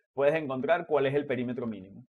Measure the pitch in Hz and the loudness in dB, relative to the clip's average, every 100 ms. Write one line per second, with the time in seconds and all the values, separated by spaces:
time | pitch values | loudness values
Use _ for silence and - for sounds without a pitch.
0 | _ 127 143 160 147 131 139 175 170 147 | _ 2 2 2 -2 -4 0 0 2 2
1 | 135 143 143 123 127 123 120 101 95 110 | 2 0 0 -2 -2 -4 -6 -8 -14 -20
2 | - | -20